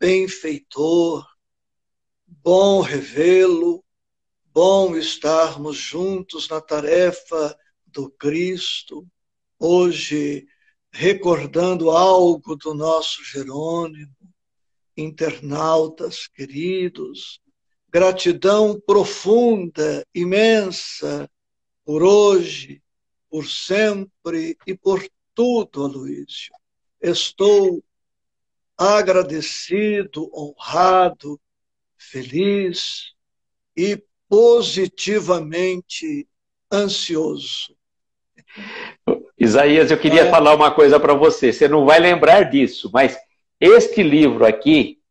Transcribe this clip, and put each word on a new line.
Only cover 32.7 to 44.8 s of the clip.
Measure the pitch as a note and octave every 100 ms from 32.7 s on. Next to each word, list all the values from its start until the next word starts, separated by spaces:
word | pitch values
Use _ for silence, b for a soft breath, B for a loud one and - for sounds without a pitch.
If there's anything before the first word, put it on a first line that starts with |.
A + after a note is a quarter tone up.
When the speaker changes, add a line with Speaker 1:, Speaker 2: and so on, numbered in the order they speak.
| E3+ - - - _ _ _ _ _ _ -
Speaker 1:
e | F#3+ G3+ _ _ -
positivamente | G#3 A#3 A#3+ G3+ F#3+ F#3 - F3+ G#3+ D#3+ F3 D#3 E3 F#3 F#3 - - D#3+ D3 - _ _ _ -
ansioso. | G3+ G3+ G3+ - D#3+ D#3 C#3+ C3 - - _ _ _ _ _ _ _ _ B G#3 B B B - - - -
Speaker 2:
Isaías, | A#2+ A2+ D3 D#3 D#3
eu | D#3
queria | D3+ D#3
Speaker 1:
É. | D#3+
Speaker 2:
falar | E3 D3
uma | D3+ D3+
coisa | D3 C#3+ D3
pra | D3
você. | C#3+ D#3 D3+ B2+
Você | - C#3+
não | D3+
vai | C#3 D#3+
lembrar | F3 E3+ D3+ F#3+
disso, | E3+ C#3 B2+ - G#2
mas | A#2 C3 - _ _ _ -
este | E3+ A#3 A4+ -
livro | E3 D3 D3 A#2 A2+
aqui | A2 C#3+ D#3